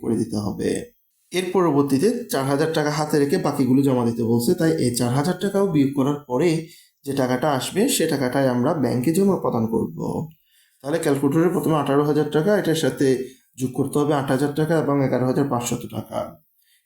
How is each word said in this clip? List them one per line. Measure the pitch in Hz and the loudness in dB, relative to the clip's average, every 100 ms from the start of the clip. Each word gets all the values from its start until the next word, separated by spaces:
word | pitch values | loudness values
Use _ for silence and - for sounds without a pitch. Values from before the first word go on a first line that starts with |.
করে | 127 110 | -4 -2
দিতে | 110 104 | -2 -4
হবে। | 104 - 98 95 95 _ _ _ _ | -4 -4 -4 -4 -8 _ _ _ _
এর | 175 180 | -6 -2
পরবর্তীতে | 185 170 143 139 135 196 240 - | 0 2 2 2 2 2 0 -4
চার | 139 135 | -4 0
হাজার | 139 160 | 0 0
টাকা | 165 147 | 0 0
হাতে | 147 151 151 | -2 0 2
রেখে | 139 143 | 2 0
বাকিগুলো | 151 143 127 131 | 0 0 2 4
জমা | 139 127 | 4 2
দিতে | 117 117 | 0 0
বলছে, | 113 120 117 | 0 2 2
তাই | - 160 160 | 2 2 2
এই | 127 117 | 0 0
চার | 120 | 0
হাজার | 131 147 185 | 0 0 -2
টাকাও | 202 196 196 | -2 0 0
বিয়োগ | 151 135 | 2 0
করার | 139 131 143 - | 0 -2 -2 -4
পরে | 127 175 160 - - _ _ | 0 0 0 -4 -16 _ _
যে | - | -8
টাকাটা | 135 127 127 156 | -2 0 0 0
আসবে, | 135 - 170 254 | -2 -2 0 0
সে | - 160 | 2 0
টাকাটাই | 143 127 139 135 | 0 0 0 0
আমরা | 123 123 | 2 0
ব্যাংকে | 170 123 120 123 | 0 0 0 0
জমা | 165 196 180 | 2 2 2
প্রদান | 131 120 110 | 0 -2 0
করব। | 113 - - 110 - 156 - _ _ _ _ | -2 -2 -6 -6 -6 -8 -14 _ _ _ _
তাহলে | 135 165 | -4 -2
ক্যালকুলেটরে | 160 139 143 160 175 | 0 2 2 2 2
প্রথমে | 165 151 156 | 2 0 0
আঠারো | 139 139 | 2 2
হাজার | 147 151 147 | 2 2 2
টাকা, | 151 175 208 | 0 2 2
এটার | 165 160 | 2 0
সাথে | 143 131 139 127 - - _ - | 0 2 2 2 -2 -12 _ -6
যোগ | 127 | -6
করতে | - 135 147 | -4 -2 0
হবে | 147 | 0
আট | 147 135 | 0 0
হাজার | 127 143 | 0 0
টাকা | 143 156 165 | 0 0 0
এবং | 147 143 | 2 0
এগারো | 131 127 127 | 0 0 0
হাজার | 131 139 | 0 0
পাঁচশত | 123 - 131 - | -2 -4 -6 -8
টাকা। | 113 - - - - _ _ _ _ | -10 -8 -8 -8 -12 _ _ _ _